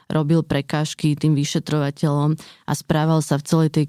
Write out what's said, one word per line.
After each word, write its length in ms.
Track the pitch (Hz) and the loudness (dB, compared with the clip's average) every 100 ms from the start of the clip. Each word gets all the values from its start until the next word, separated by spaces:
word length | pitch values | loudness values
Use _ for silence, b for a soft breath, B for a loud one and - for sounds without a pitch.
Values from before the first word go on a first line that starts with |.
| b | b
robil 400 | 156 147 165 151 | -2 2 2 2
prekážky 720 | 139 139 151 151 - 156 147 | -4 -2 -4 -4 -2 -2 0
tým 160 | 156 147 | 2 0
vyšetrovateľom 1040 | 143 170 - 151 143 143 156 143 147 156 | 0 -4 -2 -2 -2 -2 -2 2 0 -2
a 320 | - - - | -6 -20 -8
správal 480 | 143 - 156 156 160 | -6 -2 0 2 2
sa 160 | 151 147 | 2 -2
v 80 | |
celej 260 | 147 165 160 | 0 2 2
tej 100 | 156 | 2